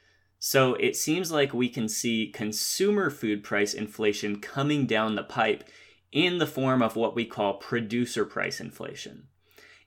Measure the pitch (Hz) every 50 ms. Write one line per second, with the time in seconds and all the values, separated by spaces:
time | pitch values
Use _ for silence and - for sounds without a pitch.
0 | _ _ _ _ _ _ _ - - - - 135 131 127 120 - - 120 - -
1 | - 151 160 180 185 165 165 147 139 139 - 120 127 120 - - 113 107 - -
2 | - 120 113 110 110 107 - - 113 107 107 - - - - - 190 202 208 202
3 | 185 151 135 - 120 107 104 104 - - 110 101 104 101 - - 107 104 - -
4 | 110 104 101 - - 104 101 104 - - - 135 139 147 151 147 135 110 110 107
5 | 110 110 107 92 - - - 120 110 110 101 - - - - - - - - _
6 | _ _ - 139 175 180 180 175 151 139 - 135 135 131 131 127 117 110 - 110
7 | 113 107 - 120 117 - - 113 104 98 98 - - - 123 117 113 101 113 120
8 | 123 120 - 113 104 - - - 95 92 - - - - - - - - - -
9 | - - - - - - _ _ _ _ _ - - - - - _